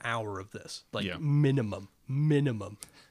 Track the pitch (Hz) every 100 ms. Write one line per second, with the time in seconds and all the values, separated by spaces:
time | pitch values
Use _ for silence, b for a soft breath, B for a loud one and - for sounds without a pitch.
0 | 120 117 107 95 95 104 - - - 107
1 | 101 87 151 147 143 139 110 95 98 _
2 | - 135 151 147 143 110 98 104 B B
3 | B